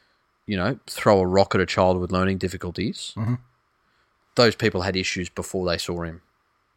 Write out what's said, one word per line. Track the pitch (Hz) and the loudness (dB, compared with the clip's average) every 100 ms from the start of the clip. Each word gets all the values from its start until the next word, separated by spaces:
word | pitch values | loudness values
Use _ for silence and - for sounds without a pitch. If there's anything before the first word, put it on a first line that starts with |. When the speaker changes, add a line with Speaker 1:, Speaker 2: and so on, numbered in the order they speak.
| _ _ _ _ - | _ _ _ _ -6
Speaker 1:
you | 98 | -2
know, | 98 127 - | -2 -4 -10
throw | - 117 101 | 0 4 6
a | 90 | 6
rock | 95 98 | 4 4
at | 101 | 2
a | 90 | 0
child | - 92 92 | 2 2 2
with | 90 | 0
learning | 92 95 95 | 0 0 -2
difficulties, | 92 92 90 85 107 - - 101 | -4 -6 -10 -6 -6 -6 -12 -8
Speaker 2:
Mm-hmm. | 110 123 _ _ _ _ _ _ _ _ _ | -6 -6 _ _ _ _ _ _ _ _ _
Speaker 1:
those | - 117 - | 2 2 4
people | 110 - | 0 0
had | 95 92 | -2 -2
issues | 90 95 87 | -2 -4 -6
before | - 87 95 90 | -8 -8 -4 -2
they | 82 | -4
saw | - 87 | -4 -6
him | 82 85 _ _ _ _ _ | -8 -12 _ _ _ _ _